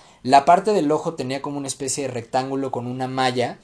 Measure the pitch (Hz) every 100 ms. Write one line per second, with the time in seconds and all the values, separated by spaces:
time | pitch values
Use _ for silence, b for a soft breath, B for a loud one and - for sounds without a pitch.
0 | b b 123 139 170 180 185 202 147 151
1 | 170 165 127 135 143 143 139 - 135 147
2 | 135 120 113 131 135 135 135 123 120 127
3 | 131 131 127 123 123 -